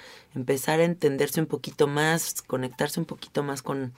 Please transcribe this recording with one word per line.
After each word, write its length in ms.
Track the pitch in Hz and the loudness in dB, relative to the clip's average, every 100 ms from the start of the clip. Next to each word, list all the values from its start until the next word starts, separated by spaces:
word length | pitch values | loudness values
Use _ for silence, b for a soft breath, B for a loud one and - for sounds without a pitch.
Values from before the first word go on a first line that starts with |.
| B B B | B B B
empezar 460 | 135 127 139 - 156 | -6 -2 0 2 4
a 60 | 170 | 4
entenderse 560 | 175 151 139 139 - | 4 2 4 2 0
un 60 | 156 | 0
poquito 400 | 135 - - 147 | -2 -4 0 2
más, 560 | 143 156 165 - - | 4 2 2 -2 -8
conectarse 540 | - 131 127 - 147 175 | -4 -4 -4 -2 -2 -2
un 40 | 160 | -6
poquito 380 | - - - | -8 -6 -4
más 180 | 143 139 | -4 -4
con 300 | - 139 131 | -6 -4 -6